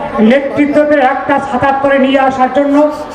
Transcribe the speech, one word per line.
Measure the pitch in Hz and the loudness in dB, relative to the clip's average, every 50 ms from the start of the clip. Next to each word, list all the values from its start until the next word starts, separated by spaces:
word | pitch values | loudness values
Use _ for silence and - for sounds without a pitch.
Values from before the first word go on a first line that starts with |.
| - - - - 214 220 | -10 -8 -2 2 2 4
নেতৃত্বদের | 254 285 285 269 214 - 294 277 285 302 294 294 302 285 262 262 285 | 4 2 0 -2 -2 -2 -2 0 2 0 2 2 2 2 2 0 0
একটা | - - - 285 269 269 - | -2 -2 -2 -2 -2 -2 -4
ছাতার | 254 247 277 277 269 269 | -4 -2 0 0 0 0
তলে | 269 277 277 269 247 | 0 0 2 2 2
নিয়ে | 269 269 269 262 269 | 2 2 2 0 0
আসার | 254 254 254 254 254 285 | 0 0 -2 0 0 0
জন্য | 285 285 277 294 302 302 302 - - - - | 0 2 2 2 2 0 0 -4 -10 -12 -14